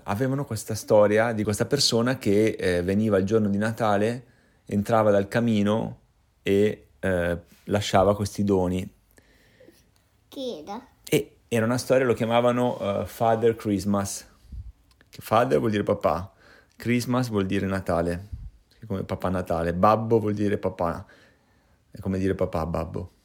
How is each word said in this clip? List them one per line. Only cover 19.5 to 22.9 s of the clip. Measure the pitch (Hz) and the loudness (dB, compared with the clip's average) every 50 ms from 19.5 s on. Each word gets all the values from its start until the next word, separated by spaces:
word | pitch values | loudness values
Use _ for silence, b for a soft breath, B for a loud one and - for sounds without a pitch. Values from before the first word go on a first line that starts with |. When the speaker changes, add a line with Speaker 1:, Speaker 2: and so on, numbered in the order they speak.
| 87 82 82 87 87 | -2 -2 -2 -2 0
Speaker 1:
Babbo | 90 101 104 110 110 113 113 117 110 | 2 4 4 4 4 2 2 0 0
vuol | 104 107 101 | 2 0 -2
dire | 107 104 101 101 | -2 -2 -2 -2
papà, | 101 - 92 - - 87 85 82 - - b b b b b b b b b b b b b b b b _ | -2 -4 -6 -4 -2 -4 -2 -4 -6 -10 b b b b b b b b b b b b b b b b _
è | - - | -16 -10
come | - 95 95 | -8 -6 -4
dire | 95 95 95 90 | -2 0 -2 0
papà, | - 92 87 - 82 80 | 0 -2 -4 -2 -4 -4
babbo. | 85 80 80 80 82 | -4 -4 -4 -6 -6